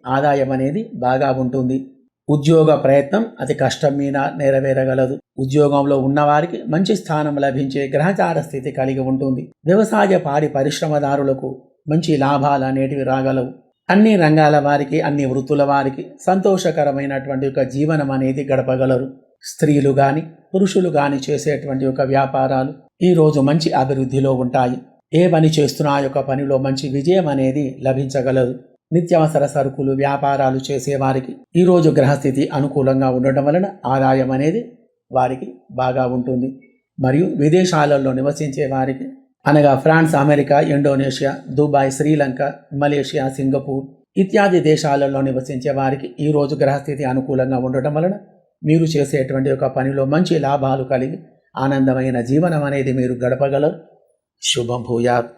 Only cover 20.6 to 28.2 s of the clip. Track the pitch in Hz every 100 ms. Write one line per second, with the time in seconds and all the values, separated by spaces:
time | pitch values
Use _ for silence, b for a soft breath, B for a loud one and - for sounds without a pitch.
20.6 | 196 190 180 151 143 139 - 143 156 135
21.6 | 143 131 131 131 135 135 135 135 135 131
22.6 | 135 - - - 180 170 156 143 139 156
23.6 | 160 - 131 135 131 135 135 127 127 135
24.6 | 127 127 - _ _ 156 180 165 156 156
25.6 | 139 - 151 143 135 139 135 131 139 135
26.6 | 135 135 147 139 170 190 156 135 131 143
27.6 | 135 - 131 131 135 135